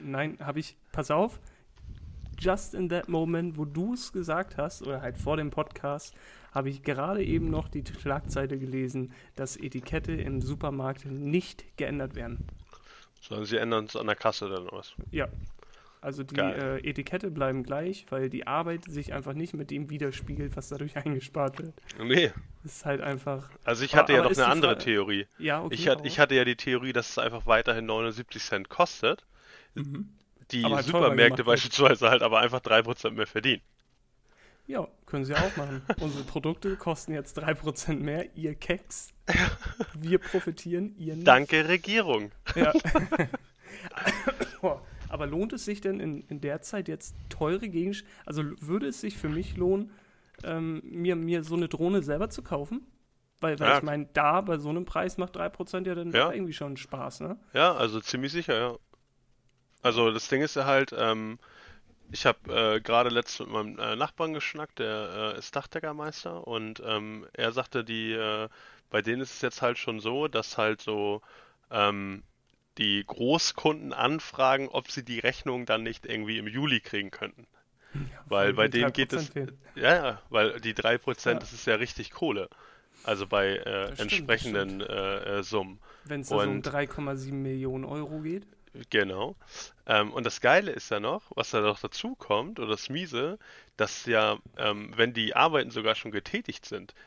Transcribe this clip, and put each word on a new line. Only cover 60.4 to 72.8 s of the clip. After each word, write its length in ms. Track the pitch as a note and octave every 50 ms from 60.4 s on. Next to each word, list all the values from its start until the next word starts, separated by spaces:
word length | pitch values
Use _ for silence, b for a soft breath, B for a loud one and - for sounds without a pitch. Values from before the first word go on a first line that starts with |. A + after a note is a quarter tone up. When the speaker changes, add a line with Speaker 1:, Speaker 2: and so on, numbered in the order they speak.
Speaker 2:
ist 140 | D3+ D3 -
ja 100 | C#3+ C3+
halt, 280 | C#3 C3+ C3+ C#3 - A#2 A2
ähm, 400 | A2+ A2+ A2 A2 A2 A2 A2+ - B B B B B B B B B - - _ - -
ich 140 | - - -
hab, 220 | C3 A2+ - - -
äh, 320 | A#2+ A2+ A2+ G#2+ G#2+ A2
gerade 280 | - - A#2 A#2+ B2 B2
letztens 380 | A#2 A#2+ A#2+ - - - - -
mit 60 | G#2+
meinem, 240 | A2 G#2+ G#2+ G#2 G#2+
äh, 160 | A2 A2+ A2
Nachbarn 380 | A#2 D3 - - - E3 D#3+ D#3
geschnackt, 460 | D3 - - - D3+ D3+ - _ -
der, 540 | A#2 A2 G#2+ G#2+ G#2+ F2+ F#2+ G#2 G#2+ G#2+ G#2
äh, 40 | A2+
ist 160 | - - -
Dachdeckermeister 920 | C#3 C#3+ - - E3 D#3+ D#3 D3+ D3+ D3+ D#3 D3+ - - E3+ E3+ - - A#2+
und, 340 | A#2 A2 A2 A2 A2 - B2
ähm, 420 | A2+ A2 G#2+ G#2+ G#2+ G#2+ G#2+ - - -
er 180 | - A#2 A#2
sagte, 320 | A#2 C3 B2+ - - B2 A2+
die, 300 | A2+ A2+ A2+ A2+ A2 A2+
äh, 340 | A2+ A2 A2 G#2+ G#2+ A2 A2 B B B B B B B _
bei 120 | - G#2+
denen 200 | G#2 A2+ A#2+ B2+
ist 120 | C3+ - -
es 80 | -
jetzt 200 | B2+ B2 - -
halt 160 | C3 B2 A#2+ -
schon 220 | - A#2 A2+ G#2+
so, 280 | G2+ A2 B2 C#3 D3+ D3
dass 300 | A#2+ A2+ G#2+ - - -
halt 240 | G#2+ A2 G#2+ -
so, 400 | - A2 G#2+ G#2 G#2 G#2 G2+ G#2+ B B B B B B B B B _
ähm, 520 | A#2+ G#2+ G#2 G2+ G2+ G2+ G2 G2 F#2+ G2+ - - _ _ _ _ _ _ _ _ _
die 260 | -